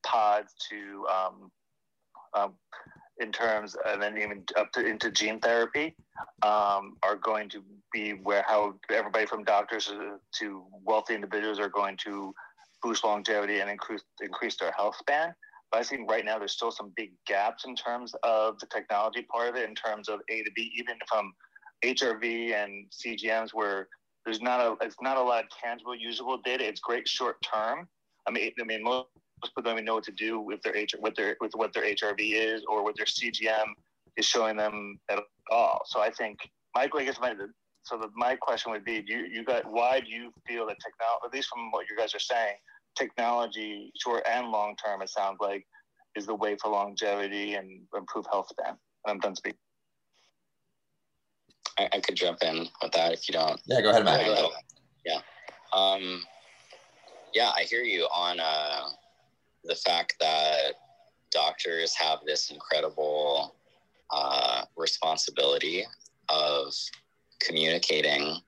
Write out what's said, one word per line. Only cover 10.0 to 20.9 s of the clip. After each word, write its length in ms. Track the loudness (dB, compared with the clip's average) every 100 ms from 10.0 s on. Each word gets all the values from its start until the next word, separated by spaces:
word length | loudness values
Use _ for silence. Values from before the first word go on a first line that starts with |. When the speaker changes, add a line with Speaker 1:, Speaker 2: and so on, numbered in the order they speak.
| -8 -10 _
Speaker 1:
to 320 | -8 -6 -8 -14 -12 2
wealthy 300 | 2 2 -4
individuals 440 | 0 -2 0 0
are 80 | 0
going 300 | 2 0 0
to 360 | -6 -6 -8 -12 -20 _ -20 _
boost 220 | -2 0
longevity 560 | 2 2 2 0 2 0
and 100 | 0
increase, 340 | -4 -6 -8 -10 -12
increase 340 | -10 -4 -4 -2
their 160 | -2
health 240 | 0 0 0
span. 380 | 0 2 2 -4 -20 -20 _
But 120 | 0
I 20 |
think 260 | 0 -4 0
right 140 | 0
now 160 | 0 -2
there's 140 | -2
still 180 | -2 -4
some 220 | -4 -10 -8
big 160 | -10 _ -2
gaps 380 | 2 2 0 -8
in 100 | -6
terms 400 | -4 -4 -6 -2
of 340 | 2 4 4 0
the 80 | -6
technology 560 | -8 0 2 2 0
part 260 | -4 -2 0
of 60 | -2
it, 120 | -4
in 80 | -4
terms 320 | -4 -4 -4
of 140 | -6 -4
A 120 | -4
to 80 | -2 -4
B, 160 | -6 -6
even 180 | -8